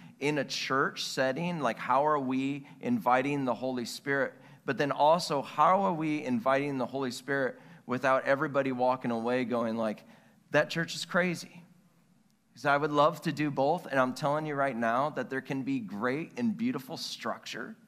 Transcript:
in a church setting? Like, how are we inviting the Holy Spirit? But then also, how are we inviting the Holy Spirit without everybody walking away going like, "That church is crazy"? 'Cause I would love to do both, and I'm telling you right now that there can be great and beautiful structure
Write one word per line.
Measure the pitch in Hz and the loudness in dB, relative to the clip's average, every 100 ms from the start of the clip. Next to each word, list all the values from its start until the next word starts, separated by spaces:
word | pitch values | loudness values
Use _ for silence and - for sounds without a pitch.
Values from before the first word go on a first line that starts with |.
| - - | -20 -4
in | 139 151 | -2 0
a | |
church | 131 - - 135 160 - | -2 -6 -2 0 0 -2
setting? | - - 131 131 170 175 | -6 0 0 0 -2 0
Like, | 127 110 | -2 -2
how | - 127 151 | 0 2 4
are | 151 | 2
we | 131 131 135 143 139 - | 0 0 -2 -4 -10 -8
inviting | 123 120 120 127 135 143 | -2 0 4 4 4 0
the | 131 | 0
Holy | 113 127 127 | -2 -4 -6
Spirit? | 113 - - 139 165 - - - | -8 -8 -2 0 0 -4 -20 -10
But | - 135 | -4 0
then | 143 | 0
also, | 131 143 170 170 147 | 4 6 6 4 -2
how | 117 - 160 190 | -2 4 4 6
are | 190 | 2
we | 165 156 151 | 0 -2 -2
inviting | 131 120 123 135 143 135 | 0 0 2 2 2 -2
the | 117 | -4
Holy | 131 131 | -2 -4
Spirit | 117 - 139 127 - - - | -6 -4 -2 -2 -4 -14 -20
without | - 123 135 131 | -6 -2 2 2
everybody | 127 139 151 139 135 | 4 2 2 0 0
walking | 123 127 127 127 | 0 0 0 -2
away | 117 113 127 | -2 0 0
going | 120 117 117 113 | 0 -2 -2 -2
like, | 110 104 - - - _ _ | -2 -4 -10 -20 -20 _ _
"That | 143 151 | 0 0
church | 165 165 | -2 -6
is | - | -6
crazy"? | - 180 180 170 - - - - _ _ _ _ _ _ _ | -4 0 0 -2 -10 -18 -20 -20 _ _ _ _ _ _ _
'Cause | - | -4
I | 147 143 | 2 2
would | 151 | 4
love | 147 147 170 | 6 4 4
to | 170 | -2
do | 143 151 | -2 -2
both, | 139 135 180 - | 2 0 0 0
and | 135 | 2
I'm | 127 | 2
telling | 123 143 147 156 | 0 -2 -2 -2
you | |
right | 143 139 117 | -2 -2 0
now | 117 120 147 | 0 2 0
that | 143 113 | -4 -6
there | 131 | -6
can | - 139 | -4 -4
be | 131 135 | -2 -4
great | 104 101 123 139 165 - | -4 -4 -2 -2 -6 -2
and | 120 92 | -2 0
beautiful | 120 127 - 165 | -2 -2 -6 -10
structure | - - - 95 - 104 160 226 | -10 -8 -8 -8 -10 -12 -12 -14